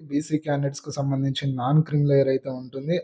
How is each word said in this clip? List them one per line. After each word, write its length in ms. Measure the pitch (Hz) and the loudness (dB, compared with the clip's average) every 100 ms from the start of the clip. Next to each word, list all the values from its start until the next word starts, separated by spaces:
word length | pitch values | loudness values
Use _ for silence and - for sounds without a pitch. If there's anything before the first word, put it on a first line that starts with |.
బీసీ 360 | 151 143 156 151 | -4 -4 -2 -2
క్యాండిడేట్స్‌కి 540 | 151 139 139 139 - | 0 -2 -2 -4 -8
సంబంధించి 600 | 139 139 135 135 135 139 | -4 -2 0 -2 -2 -2
నాన్ 300 | 127 123 156 | -2 2 4
క్రిమ్ 260 | 156 147 143 | 4 2 4
లేయర్ 200 | 139 135 | 4 4
అయితే 220 | 135 139 | 2 -2
ఉంటుంది. 500 | 127 127 135 143 175 | -10 -10 -8 -2 -2